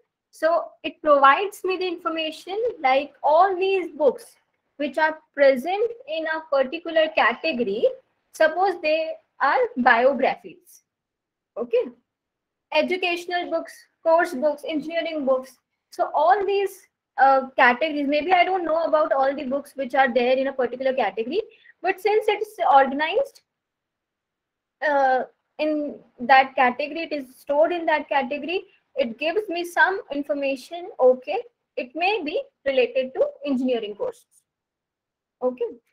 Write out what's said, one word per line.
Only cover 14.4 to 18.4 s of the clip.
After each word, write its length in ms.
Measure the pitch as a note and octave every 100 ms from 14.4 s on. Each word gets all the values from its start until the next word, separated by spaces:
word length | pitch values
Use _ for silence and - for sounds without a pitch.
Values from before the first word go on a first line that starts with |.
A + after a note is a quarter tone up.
| D4+ D4 -
engineering 560 | D#4 D4+ E4+ E4 D#4
books. 360 | C4 B3+ B3+ _ _ _ _
So 180 | - E4+ -
all 280 | D#4+ G#4
these, 440 | F#4+ G4+ F#4+ - _ _ _ -
uh, 300 | C4+ C4+ B3+ -
categories, 520 | B3 B3 D#4+ D4 C#4
maybe 260 | D4 D4+
I 100 | F#4